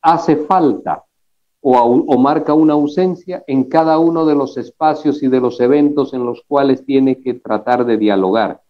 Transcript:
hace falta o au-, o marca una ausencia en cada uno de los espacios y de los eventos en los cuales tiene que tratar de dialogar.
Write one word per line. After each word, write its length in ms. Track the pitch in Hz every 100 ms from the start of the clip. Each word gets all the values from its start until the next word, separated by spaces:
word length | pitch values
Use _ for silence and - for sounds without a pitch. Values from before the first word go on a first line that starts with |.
hace 340 | 160 160 - 143
falta 680 | 147 190 156 101 - 76 _ _ _ _ _ _
o 160 | - 127
au-, 260 | 120 123 -
o 120 | 127
marca 360 | 135 151 156
una 200 | 151 156
ausencia 720 | 147 147 165 185 175 - 180 -
en 160 | 135
cada 340 | 127 160 160 156
uno 280 | 165 165 160
de 100 | 143
los 220 | 131 -
espacios 680 | 113 _ 156 151 151 143
y 60 | 131
de 100 | 127
los 220 | 123 120
eventos 520 | 123 147 147 147 135
en 120 | 131 120
los 160 | 117 _
cuales 400 | 143 139 127 -
tiene 360 | 135 135 131
que 140 | 127 -
tratar 500 | - 107 123 123 120
de 100 | 110
dialogar. 640 | 107 98 95 110 101 - _